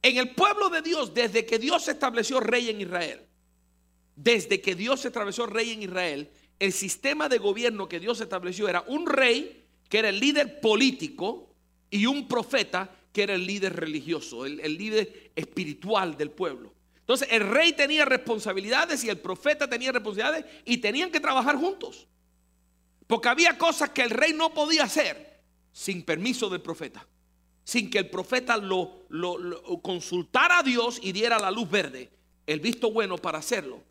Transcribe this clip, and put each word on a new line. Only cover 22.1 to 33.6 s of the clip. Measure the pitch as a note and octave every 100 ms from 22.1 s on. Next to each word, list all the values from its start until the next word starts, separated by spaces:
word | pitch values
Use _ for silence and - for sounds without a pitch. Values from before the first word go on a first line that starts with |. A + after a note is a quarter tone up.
| _ _ _ _ _ _ _ _ _ _
Porque | A3 A#3+
había | C4 E4+ -
cosas | E4 D#4+ D4+
que | -
el | A#3+
rey | A#3 D#4
no | D#4 D#4+
podía | D#4+ D4+ D#4+
hacer | B3 D#4 A3 C#3+ - _ _ _ _
sin | - - F3+
permiso | E3 D#3+ G#3+ B3+ -
del | -
profeta, | - D#3+ C#3+ - - _ _ _ _ _
sin | - B3 G#3
que | G#3
el | F#3+
profeta | F#3 F3+ B3+ B3+ A3+
lo, | G3 F#3 E3 - -
lo, | D3+ F3+ F3
lo | F3 E3+ - F3
consultara | - F3 - F3 D#3+ B3+ E4 F4
a |
Dios | C4+ B3 A#3 A#3+
y | F#3+
diera | F#3+ A#3 A3+
la | G3
luz | A3 F#3+
verde, | G3 D3+ B2+ B2 _ _ _ -
el | D#3
visto | F#3+ A#3 A#3
bueno | A3 G3+ F3
para | F3+ D#3
hacerlo. | D3 A3+